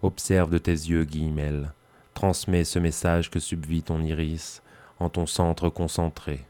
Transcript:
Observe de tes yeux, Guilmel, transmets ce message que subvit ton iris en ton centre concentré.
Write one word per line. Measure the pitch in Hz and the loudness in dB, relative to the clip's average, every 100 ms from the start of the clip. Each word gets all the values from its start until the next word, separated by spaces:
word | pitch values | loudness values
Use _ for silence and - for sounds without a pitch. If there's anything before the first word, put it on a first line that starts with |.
Observe | 98 92 - 92 85 | 0 0 2 4 4
de | 85 | 2
tes | - | 2
yeux, | 82 80 82 | 0 2 2
Guilmel, | 80 78 78 76 73 73 73 - _ _ _ | 2 0 -2 0 -2 -2 -4 -10 _ _ _
transmets | - 101 90 - 90 | -2 0 0 2 2
ce | 82 - | 2 2
message | 85 80 87 85 85 | 0 0 2 2 2
que | - | -4
subvit | - 85 76 80 | -4 -6 -2 -2
ton | - 80 | -2 -2
iris | 80 80 80 80 - - _ - - _ | -2 -2 -2 -4 -8 -16 _ -20 -20 _
en | 87 | -4
ton | 87 | -2
centre | 85 - 85 82 85 | -4 2 2 2 0
concentré. | - 85 - 85 - - 73 71 | 0 -2 0 -2 -4 -8 -8 -10